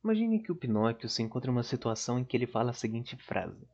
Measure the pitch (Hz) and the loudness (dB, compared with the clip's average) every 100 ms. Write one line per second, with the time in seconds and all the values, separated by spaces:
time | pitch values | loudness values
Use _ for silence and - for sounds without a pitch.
0 | 220 220 226 220 220 175 123 107 113 113 | 2 2 4 2 0 -4 2 4 4 2
1 | 117 - 113 127 131 123 120 127 117 110 | -4 -2 -2 -2 0 0 0 -2 0 -2
2 | - 123 127 120 120 113 120 123 117 113 | 0 -2 0 0 0 2 0 0 -4 -4
3 | 120 131 - 98 90 92 - | -6 -12 -4 -4 -4 -10 -18